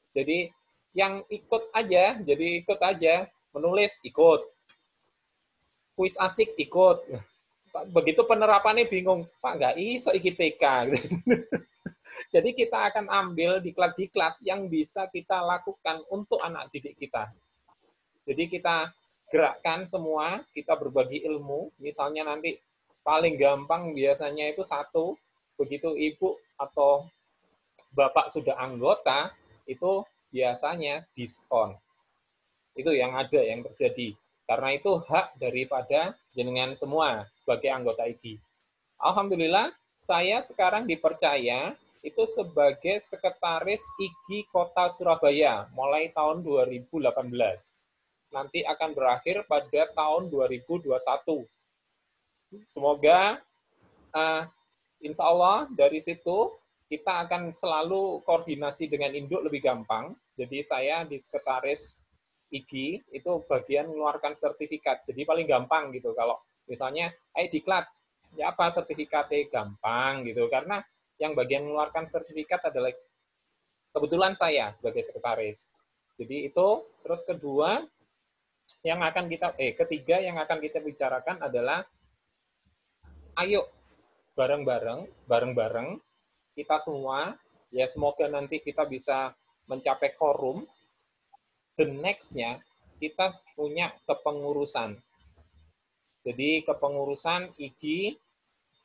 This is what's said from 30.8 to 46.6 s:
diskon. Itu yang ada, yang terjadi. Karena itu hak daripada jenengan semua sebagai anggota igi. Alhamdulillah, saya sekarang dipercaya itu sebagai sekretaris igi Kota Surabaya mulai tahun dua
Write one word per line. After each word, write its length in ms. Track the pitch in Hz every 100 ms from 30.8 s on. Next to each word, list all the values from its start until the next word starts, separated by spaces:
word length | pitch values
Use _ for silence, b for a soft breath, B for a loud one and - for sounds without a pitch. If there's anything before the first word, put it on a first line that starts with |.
| 147 147 165
diskon. 640 | - 117 - - 120 107 95 _ _ _ _ _ _ _ _ _
Itu 180 | - 147
yang 220 | 139 127
ada, 260 | 127 131 147
yang 220 | 123 120
terjadi. 560 | 120 - 127 - 117 104 _ _ -
Karena 260 | 117 135
itu 260 | 139 202 175 -
hak 320 | 165 185 -
daripada 800 | 123 123 135 131 127 143 175 - _
jenengan 420 | 127 123 127 127
semua 560 | 135 139 151 151 110 104 _
sebagai 240 | - 120 135
anggota 400 | 131 120 113 117
igi. 320 | 117 117 107 _ _ _ _ _ -
Alhamdulillah, 720 | 151 190 202 180 160 185 262 - _ _
saya 360 | - 170 180 226
sekarang 480 | - - 185 202 233
dipercaya 880 | 165 160 - 156 143 120 123 165 294 _ _ 151
itu 180 | -
sebagai 800 | 220 - 175 151 143 139 170 208
sekretaris 800 | - 190 185 - 175 165 175 214 - -
igi 480 | 196 170 - 202 208
Kota 400 | 180 175 - 175
Surabaya 800 | - 175 160 147 143 151 110 104
mulai 400 | 127 135 151 165
tahun 320 | 160 151 165 165
dua 180 | 139